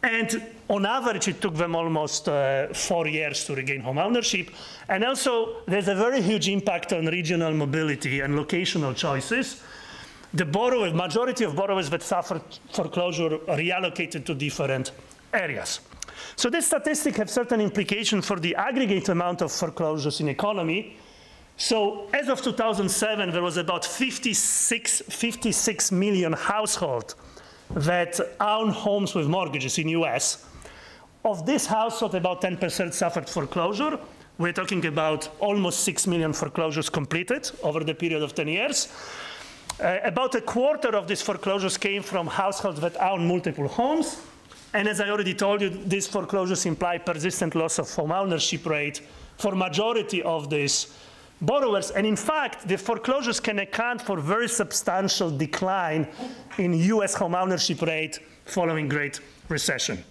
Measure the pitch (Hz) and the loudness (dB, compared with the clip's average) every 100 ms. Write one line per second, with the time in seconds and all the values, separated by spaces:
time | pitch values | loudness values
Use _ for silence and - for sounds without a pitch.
0 | 254 226 220 220 - - - 208 196 262 | 2 0 0 -2 -6 -18 -2 0 2 2
1 | 240 202 - 156 202 156 175 165 165 156 | 0 0 -2 -2 -2 0 0 0 0 0
2 | 151 - - 147 135 135 - - - 175 | 0 -2 0 2 4 2 0 -4 0 0
3 | 156 151 151 139 - 135 131 139 120 139 | 0 0 -2 -2 -4 -4 -2 -4 -2 0
4 | 190 240 226 190 170 - - - - 190 | 2 2 2 -2 -4 -12 -16 -16 -2 0
5 | 233 269 269 233 226 - - 196 190 190 | 2 2 2 2 0 -4 -2 0 2 2
6 | 226 269 185 214 160 202 196 175 - 180 | 4 4 2 2 2 0 0 -2 0 0
7 | 160 175 160 175 165 156 143 156 156 143 | 2 0 0 2 2 2 2 0 0 0
8 | 135 139 139 143 147 175 180 175 143 120 | -2 -2 0 0 0 0 0 0 -2 -2
9 | 165 135 - 240 - - - - - - | 0 -2 0 -2 -2 -8 -16 -18 -18 -18
10 | - - - 156 170 185 247 247 190 165 | -18 -20 -6 -2 0 2 4 4 2 0
11 | 180 185 254 247 208 147 196 190 147 160 | 0 2 2 2 0 2 2 2 0 -2
12 | - 185 165 160 - - - - 156 180 | 0 0 0 -6 -6 -20 -6 -4 -2 0
13 | 175 160 160 156 160 151 170 185 185 - | 0 2 0 0 0 0 2 0 -2 -2
14 | 170 160 131 143 147 - 139 131 127 - | -4 -4 -6 -4 -4 -2 0 0 -2 -8
15 | - - - 233 170 113 - - - - | -20 -20 -4 -2 -2 -4 -6 -8 -10 -14
16 | - - - - 247 330 - 311 302 302 | -14 -12 -14 -2 0 2 2 2 2 2
17 | 302 214 208 - 240 233 208 208 196 208 | 2 0 0 0 2 2 4 2 0 0
18 | 226 208 - 190 170 165 214 262 240 190 | 2 0 2 0 0 0 0 2 4 2
19 | - 175 175 180 160 - 165 - 160 156 | 2 2 2 0 -2 0 -4 0 0 2
20 | 143 135 151 131 208 208 160 180 220 - | 0 0 -2 0 0 0 0 0 -4 -14
21 | - - - - - - - 226 202 - | -20 -20 -20 -20 -20 -6 2 4 2 0
22 | - 277 269 262 262 208 226 202 190 - | -2 0 2 0 0 0 0 2 0 2
23 | 214 214 185 170 175 165 170 175 - - | 0 0 0 0 0 0 -2 -2 -4 -2
24 | 262 - 240 202 - - - 233 - - | -2 -2 -2 0 2 2 2 0 0 -2
25 | - - 233 220 226 - - 202 - 180 | -2 -4 -2 0 0 2 0 0 2 2
26 | 202 196 170 160 - 208 214 - 165 120 | 4 4 2 0 0 0 0 0 0 -2
27 | 107 - - - - - - 180 147 175 | -4 -14 -18 -20 -20 -20 -6 0 2 2
28 | 175 175 170 - 208 214 220 - 208 202 | 0 -2 -4 0 2 2 2 0 2 2
29 | 196 185 147 180 170 139 131 - 160 165 | 2 0 2 2 0 -2 -2 -2 0 2
30 | 160 123 - - - - - - - - | 2 2 0 -2 -10 -20 -20 -20 -20 -20
31 | - - 233 190 165 285 - 214 226 226 | -20 -2 -2 0 2 0 2 2 2 0
32 | 220 185 180 180 190 175 175 - 175 - | 0 2 0 0 -2 0 -2 0 -2 0
33 | 175 170 135 175 139 180 170 208 302 302 | 0 0 -4 -4 -2 0 0 0 -2 -2
34 | - - - - 170 175 185 180 160 151 | -10 -20 -20 -2 0 0 -2 0 0 2
35 | 156 151 - - 208 202 180 - - 156 | 2 0 -4 -2 0 2 2 2 0 0
36 | 196 170 160 147 156 - 160 151 147 170 | 0 2 2 0 -2 0 0 0 -2 -2
37 | 139 165 175 269 - - 165 151 156 156 | -2 -2 0 -2 -4 -4 -2 0 -2 -2
38 | 170 160 147 - 151 175 262 269 - - | 0 0 -2 -2 -2 0 0 -2 -4 -8
39 | - - - - - - - - 175 185 | -14 -12 -12 -14 -16 -18 -14 -2 0 2
40 | - 196 254 240 226 233 262 302 240 214 | 0 0 0 0 0 2 2 2 2 0
41 | 170 202 - 190 196 196 190 - 196 196 | 0 -2 -2 -2 0 0 0 0 0 -2
42 | 196 185 165 - 196 196 202 151 170 170 | -2 -2 -2 0 0 0 -2 -2 -4 0
43 | 190 190 170 180 170 156 143 - 254 320 | 0 4 2 2 0 -2 -2 2 2 2
44 | - - - - - - - 208 208 202 | 0 -4 -16 -20 -20 -20 -4 0 0 2
45 | 202 208 190 180 196 202 196 175 190 196 | 2 2 0 2 2 4 2 -2 0 0
46 | 190 202 175 196 185 185 180 151 175 175 | 0 -2 0 0 2 0 0 0 0 0
47 | 175 165 175 180 170 165 160 - 151 - | -2 -2 -2 0 0 2 0 0 -2 -2
48 | 151 180 196 165 - 143 160 151 147 143 | 0 0 0 0 0 -2 -2 -2 -2 -6
49 | - - - - 208 190 185 147 220 226 | -14 -20 -20 -4 0 2 2 2 2 2
50 | 208 190 170 165 143 151 139 - - - | 0 -2 0 -2 0 0 2 0 -2 -12
51 | - - - - 156 277 262 196 190 190 | -20 -20 -20 -4 2 4 4 2 0 0
52 | 214 208 - 311 269 - 175 190 190 226 | 2 2 2 0 0 -4 -2 -2 0 -2
53 | 247 269 240 220 - 208 196 - 233 247 | 2 0 2 0 0 -2 -2 -2 -2 -2
54 | - 185 147 208 240 233 202 - - 180 | -2 -2 0 2 2 0 0 0 0 2
55 | 196 - 175 139 151 - 185 190 170 156 | 2 2 0 0 -2 0 0 0 2 0
56 | 151 - 262 - - - 180 165 180 220 | 0 -4 -12 -12 -10 0 2 4 4 4
57 | 196 - 180 175 185 180 - 151 165 156 | 2 2 0 2 2 2 0 0 0 0
58 | 160 - - - - - 170 156 147 147 | -4 -6 -16 -20 -6 0 2 2 0 0
59 | 143 - - - - 156 - 131 - 101 | 0 -6 -16 -20 -4 -2 0 0 -2 -4
60 | - | -8